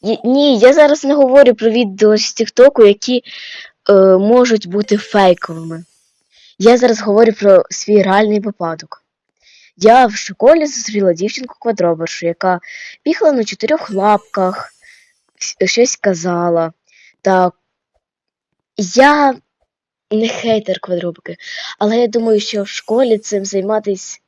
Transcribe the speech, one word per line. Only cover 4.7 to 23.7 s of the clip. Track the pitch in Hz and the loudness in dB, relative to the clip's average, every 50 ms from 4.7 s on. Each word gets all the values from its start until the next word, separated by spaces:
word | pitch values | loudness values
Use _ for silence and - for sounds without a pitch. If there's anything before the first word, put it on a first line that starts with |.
| 175 208 208 - 208 208 | -6 -6 -4 -2 -4 -4
фейковими. | - - - 208 196 185 180 180 - - 165 160 165 165 165 160 170 _ _ _ _ _ _ _ _ _ _ _ _ _ _ _ | -4 -4 0 2 4 4 2 0 -2 -12 -12 -12 -12 -12 -14 -14 -16 _ _ _ _ _ _ _ _ _ _ _ _ _ _ _
Я | 190 226 240 247 | 4 4 4 4
зараз | 247 247 226 214 | 4 0 0 0
говорю | 214 214 202 208 233 226 208 | -2 -2 2 4 4 2 2
про | - 202 202 190 180 - - | 0 4 4 6 6 4 2
свій | - - - - 208 208 190 | -4 -12 -4 0 2 2 2
реальний | 190 190 202 220 214 214 208 | 2 2 0 0 0 -2 -4
випадок. | 202 220 202 _ 175 165 160 156 - - - _ _ _ _ _ _ _ _ _ _ _ _ _ _ _ _ _ | -4 -6 -10 _ -8 -10 -10 -10 -14 -20 -20 _ _ _ _ _ _ _ _ _ _ _ _ _ _ _ _ _
Я | 175 214 226 262 254 | 2 4 4 4 4
в | 226 214 | 2 -2
школі | - - - 190 _ - 254 311 330 302 302 | -8 -12 -14 -10 _ 2 2 2 2 0 -4
зустріла | 269 - - 220 214 202 202 185 170 | -6 -10 -10 -8 -6 -2 0 -2 -2
дівчинку-квадробершу, | 165 180 214 - - 262 247 - _ - 233 220 202 180 170 165 160 165 170 - - - | -2 -4 -8 -8 -8 -14 -16 -18 _ -6 -6 -4 -2 -2 -2 -2 -4 -6 -10 -10 -6 -6
яка | 170 170 _ - 185 185 175 _ - - - - - - _ _ | -6 -6 _ -2 -4 -4 -4 _ -16 -20 -20 -20 -20 -20 _ _
бігла | 302 330 - 440 320 | -6 -4 0 0 0
на | 285 254 220 | 0 0 -4
чотирьох | 208 - - - 214 302 320 - - | -6 -8 -10 -4 -4 -4 -4 -4 -8
лапках, | 202 190 190 208 214 202 _ _ _ 202 190 185 190 - - - _ _ _ _ _ _ _ _ _ _ _ _ _ _ | -8 -2 0 0 0 0 _ _ _ -4 -4 -4 -4 -8 -14 -18 _ _ _ _ _ _ _ _ _ _ _ _ _ _
с-, | - - - _ 185 190 | -14 -14 -6 _ -4 -4
щось | - - 233 247 - | 0 0 0 0 -2
казала. | - - 202 185 165 165 180 175 170 175 175 170 165 165 165 165 _ _ _ _ _ _ _ _ _ | -4 -4 -4 -4 -4 -4 -6 -4 -4 -2 -2 -2 -2 -2 -4 -8 _ _ _ _ _ _ _ _ _
Та | _ 196 190 185 185 180 180 _ _ _ _ _ _ _ _ _ _ _ _ _ _ _ _ _ _ _ _ _ _ _ _ - 208 180 175 | _ 0 0 2 0 0 -2 _ _ _ _ _ _ _ _ _ _ _ _ _ _ _ _ _ _ _ _ _ _ _ _ -8 -8 -4 2
я | 233 262 285 294 294 294 277 254 - _ _ _ _ _ _ _ _ _ _ _ _ _ _ | 2 4 4 4 4 2 0 -2 -4 _ _ _ _ _ _ _ _ _ _ _ _ _ _
не | 214 214 226 226 | -4 -2 -2 -4
хейтер | - - - 233 220 214 214 202 185 - | -6 -6 -4 -2 -2 -2 -2 -6 -8 -8
квадробики, | - - 180 175 175 175 165 - _ - 175 _ - - - - - - - _ | -6 -8 -8 -6 -6 -8 -12 -12 _ -18 -18 _ -18 -18 -16 -14 -14 -16 -8 _
але | 214 208 220 233 | -4 -2 0 0
я | 240 233 | -2 -2
думаю, | 214 233 226 226 220 208 | -2 -4 -2 0 -2 -2
що | 208 - - 208 196 | -2 -4 -8 -8 -8
в | 196 | -8
школі | - - - - 214 240 269 247 226 208 | -10 -16 -8 -4 -2 -2 0 0 -2 -4
цим | 214 - 214 202 196 | -4 -6 -8 -8 -8
займатись | 196 - 196 185 196 | -6 -6 -6 -4 -4